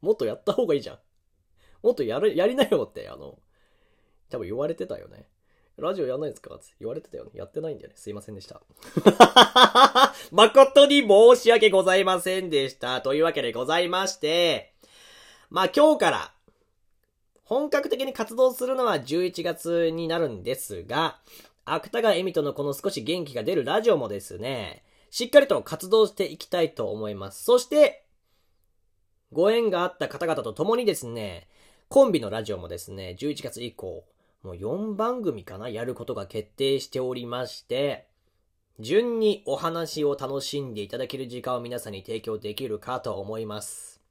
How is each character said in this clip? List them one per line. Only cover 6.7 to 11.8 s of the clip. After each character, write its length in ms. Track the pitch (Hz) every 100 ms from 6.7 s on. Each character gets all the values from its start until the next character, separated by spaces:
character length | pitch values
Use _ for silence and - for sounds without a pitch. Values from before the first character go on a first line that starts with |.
| _
言 100 | 110
わ 60 |
れ 60 | 160
て 100 | -
た 60 | -
よ 80 |
ね。 80 | -
や 120 | - -
っ 40 |
て 100 | -
な 80 | 160
い 40 |
ん 40 | 147
だ 60 |
よ 60 | -
ね。 60 | _
す 120 | -
い 60 |
ま 80 | 104
せ 80 | 101
ん 60 | 101
で 40 |
し 60 | -
た。 160 | - _ _ - - - - 233 - 240
<laughs> 840 | - 254 240 262 254 262 - -
誠 560 | 175 220 254 269 277 285
に 140 | 285
申 340 | 226 196 226
し 160 | 247 226
訳 200 | 226 214
ご 120 | 190